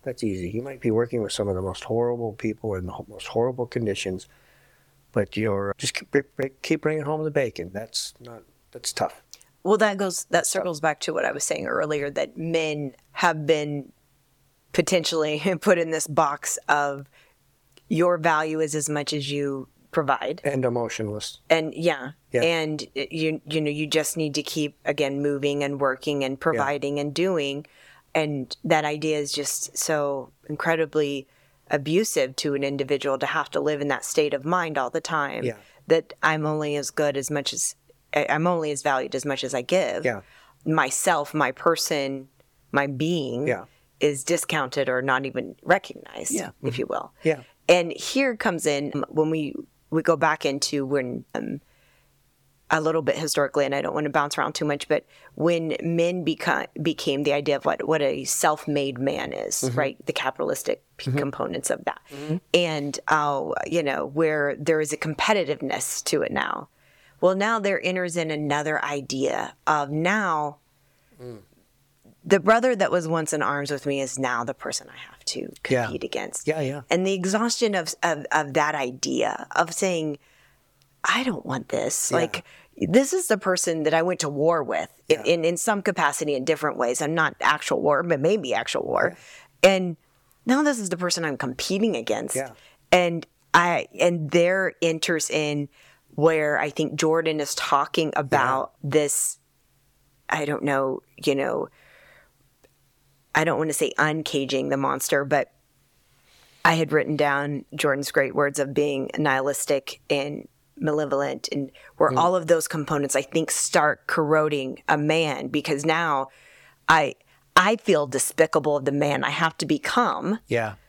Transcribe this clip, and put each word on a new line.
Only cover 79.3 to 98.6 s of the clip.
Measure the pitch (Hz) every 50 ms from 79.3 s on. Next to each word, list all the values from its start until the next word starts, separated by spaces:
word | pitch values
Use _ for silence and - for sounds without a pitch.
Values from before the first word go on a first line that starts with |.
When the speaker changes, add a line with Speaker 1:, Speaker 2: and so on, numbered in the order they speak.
| 107 - - - -
Speaker 2:
of | - 170 165 165
saying, | - 202 190 180 165 156 156 147 - _ _ _ _ _ _ _ _ _ _ _ _ _ _ _ _ _
"I | - - 233 262
don't | 262 196 147 -
want | - 131 131 - _
this." | - - - 120 - - - -
Speaker 1:
Yeah. | - 165
Speaker 2:
Like, | 165 165 - 170 - - - - - _ _
this | - 202 165 165 247 277 269 -
is | 381 359 -
the | 220 196
person | - 196 185 180 - 180 165 160 151
that | 156 156
I | 160 165
went | 180 180 -
to | - 147
war | 143 139 147 165 170 160 143
with | 120 - 78 87 - _ _ _ _
in, | 143 - 104
Speaker 1:
Yeah. | 110 170
Speaker 2:
in, | 170 160
in | 160 175
some | 165 - - 214 202 185
capacity | - 185 180 165 143 143 - 160 151 143
in | 131 131
different | 147 160 147 - 151 -
ways. | - 123 120 127 -
I'm | 156 147 160
not | 170 160 143 - _
actual | - - 151 151 - - 143 -
war, | - 147 147 139 175
but | 175 170 143
maybe | 135 165 202 220 156 127 107
actual | 104 117 - - - -
war. | - 62 - - - - - - - - - - _ _ _ -
Speaker 1:
Yeah. | 185 196
Speaker 2:
And | 190 185 180 160 _ _ _ _ _ _ _ _ _ _
now | - 254 277 302
this | 294 277 233
is | 208 180
the | 180 170
person | 180 175 - 180 165
I'm | 156 139 123
competing | - 127 127 - - - 185 196 214 226 180
against. | 117 113 - 110 107 120 - -
Speaker 1:
Yeah. | 131 135 123 - - - - _ _ _ _ -
Speaker 2:
And | 180 180 175 170 165 - _ _ _ _ _ -
I, | 170 175 175 170 143 - - - -
and | 143 175 175 170 156 143 151
there | 175 170 175 185 190 190 170 - _ -
enters | 165 165 160 - - 175 156 - -
in | - 151 151 147 147 147 143 143 _ _ _ - _ _ _ _ -
where | - 143 165 160 156 151 147 147 104
I | - 147
think | 139 - 156 - -
Jordan | 151 - 156 160 165 160 160 156 151
is | 147 139 -
talking | - - - - 139 143 - - - 160 151
Speaker 1:
Yeah. | - -
Speaker 2:
about | 143 131 - 143 127 127 131 135